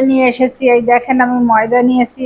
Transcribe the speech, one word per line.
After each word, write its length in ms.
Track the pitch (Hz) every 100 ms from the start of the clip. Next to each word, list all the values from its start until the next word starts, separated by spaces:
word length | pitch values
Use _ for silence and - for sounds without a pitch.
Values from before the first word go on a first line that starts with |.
নিয়ে 240 | 269 262 254
এসেছি। 360 | 247 254 - 254
এই 120 | 240
দেখেন, 360 | 233 247 254 254
আমি 160 | 247 247 240
ময়দা 340 | 220 226 247
নিয়েছি। 400 | 247 254 240 -